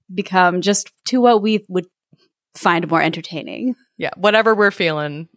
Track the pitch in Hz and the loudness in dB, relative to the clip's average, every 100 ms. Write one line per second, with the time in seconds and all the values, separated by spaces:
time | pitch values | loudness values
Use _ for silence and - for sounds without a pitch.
0 | - 190 196 185 180 180 185 202 - _ | -12 -10 -2 2 4 2 0 0 -2 _
1 | - 254 240 220 208 214 - 180 175 _ | -4 2 4 4 2 -2 -2 -6 -6 _
2 | _ _ _ _ _ - 196 170 160 160 | _ _ _ _ _ -4 0 0 0 0
3 | 151 165 - 160 - - 254 - _ - | 0 -2 -10 -12 -12 -8 -6 -8 _ -12
4 | 156 - 202 214 226 214 202 - 170 151 | -10 -2 2 2 2 2 2 0 -2 -2
5 | 151 147 165 | -6 -8 -14